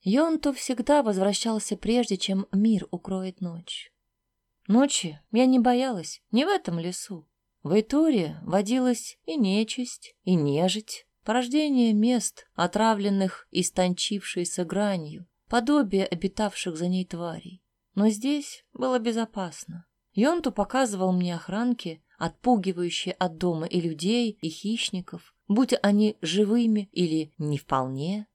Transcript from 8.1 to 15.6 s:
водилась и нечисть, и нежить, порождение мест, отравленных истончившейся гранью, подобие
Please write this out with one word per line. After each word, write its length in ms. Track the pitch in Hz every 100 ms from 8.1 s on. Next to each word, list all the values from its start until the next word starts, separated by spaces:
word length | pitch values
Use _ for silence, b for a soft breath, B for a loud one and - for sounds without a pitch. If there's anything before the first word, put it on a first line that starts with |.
| 247 160 156
водилась 760 | - 180 202 254 254 240 - - -
и 100 | 320
нечисть, 800 | 202 196 220 - 247 - - _
и 100 | -
нежить, 720 | 180 143 143 185 196 214 - _ _
порождение 680 | - 226 247 285 302 262 233
мест, 560 | 214 220 247 - - -
отравленных 920 | - 175 208 226 220 202 196 190 - -
истончившейся 1120 | - 180 - 185 180 - 202 - - 175 -
гранью, 640 | 175 180 208 190 156 156 180 _ _
подобие 580 | 240